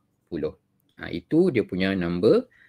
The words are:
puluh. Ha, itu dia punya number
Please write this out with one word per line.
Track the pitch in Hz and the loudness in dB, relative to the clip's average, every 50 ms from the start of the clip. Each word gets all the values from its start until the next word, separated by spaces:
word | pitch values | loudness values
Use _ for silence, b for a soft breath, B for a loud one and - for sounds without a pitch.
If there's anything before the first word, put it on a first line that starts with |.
| _ _ _ _ _ | _ _ _ _ _
puluh. | - 87 78 76 76 - _ _ _ _ _ _ _ _ - | -10 -8 -6 -6 -6 -8 _ _ _ _ _ _ _ _ -14
Ha, | 82 85 | -10 -8
itu | - - - - 147 165 190 | -8 -8 -4 0 2 2 4
dia | 185 127 104 95 | 4 2 0 0
punya | - 98 90 95 95 98 | 0 0 0 0 0 0
number | 92 87 85 87 90 95 123 185 247 - b b b b | 0 0 -2 -2 0 2 2 2 2 0 b b b b